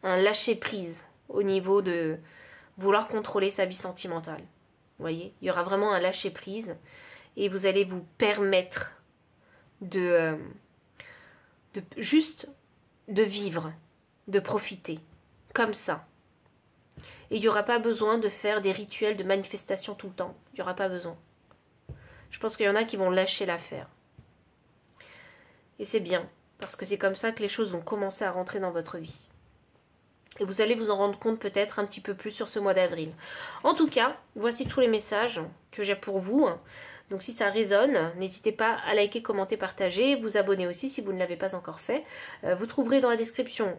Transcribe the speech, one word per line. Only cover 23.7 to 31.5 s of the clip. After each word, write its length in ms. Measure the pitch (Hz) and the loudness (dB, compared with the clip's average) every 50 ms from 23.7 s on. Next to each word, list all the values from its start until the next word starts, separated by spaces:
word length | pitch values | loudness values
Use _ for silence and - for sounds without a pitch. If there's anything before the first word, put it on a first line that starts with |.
| 208 - - - _ _ _ _ _ - - _ _ _ _ _ _ _ _ _ _ _ _ _ _ - - - - - - - - - _ _ _ _ _ _ _ - | -12 -12 -12 -14 _ _ _ _ _ -20 -20 _ _ _ _ _ _ _ _ _ _ _ _ _ _ -20 -20 -20 -20 -20 -20 -20 -20 -20 _ _ _ _ _ _ _ -12
Et 60 | 208 | -6
c'est 160 | - - 220 | -2 -2 -2
bien, 300 | 180 170 180 170 170 - - _ _ _ _ - | 0 2 0 0 0 -4 -12 _ _ _ _ -12
parce 180 | 196 - - - | -12 -12 -10 -10
que 80 | 196 | -6
c'est 120 | 190 202 196 | -6 -2 0
comme 180 | 202 196 190 | 0 0 0
ça 180 | - - 226 226 | 0 -2 -2 -2
que 80 | 226 | -2
les 80 | 214 202 | -4 -4
choses 240 | - - 220 196 180 | -2 -2 -2 -2 -4
vont 80 | 170 | -6
commencer 420 | 165 - 220 208 196 190 190 - 214 | -6 -4 -4 -2 -2 -4 -4 -2 -4
à 80 | 190 | -2
rentrer 300 | 175 185 180 185 - 202 | -2 -2 -4 -4 -4 -4
dans 100 | 196 180 | -4 -4
votre 260 | 170 170 165 - - 170 | -2 -4 -6 -6 -8 -10
vie. 300 | 160 160 - - - _ _ _ _ _ _ _ _ _ _ _ _ _ _ _ _ _ _ _ _ - - - | -12 -12 -16 -18 -20 _ _ _ _ _ _ _ _ _ _ _ _ _ _ _ _ _ _ _ _ -16 -8 -6
Et 60 | 202 | -4
vous 160 | 185 196 202 | -2 0 2
allez 140 | 214 220 240 | 2 4 2
vous 140 | 220 226 208 | 2 2 2
en 60 | 202 | 2
rendre 240 | 196 202 202 196 - | 4 2 2 0 0
compte 200 | - 226 226 220 | 0 -2 0 0
peut-être 400 | - 202 | -2 -2